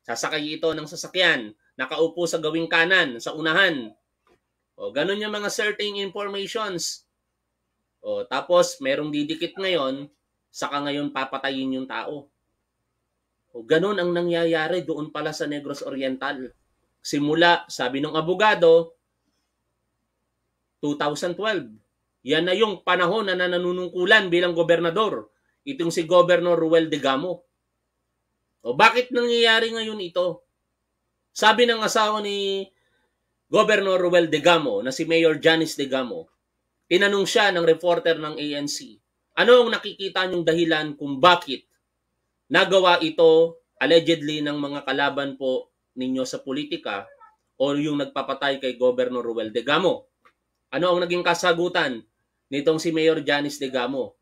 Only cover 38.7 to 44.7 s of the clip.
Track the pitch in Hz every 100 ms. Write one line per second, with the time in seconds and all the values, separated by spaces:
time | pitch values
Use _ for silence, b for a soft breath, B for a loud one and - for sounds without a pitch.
38.7 | - 127 104 _ _ _ - 202 247 226
39.7 | 220 208 170 190 185 185 180 160 165 165
40.7 | 156 151 139 147 135 175 175 147 123 _
41.7 | _ _ _ _ _ _ _ _ 165 185
42.7 | 190 185 175 160 156 165 160 165 - _
43.7 | _ 135 165 156 160 143 156 147 147 143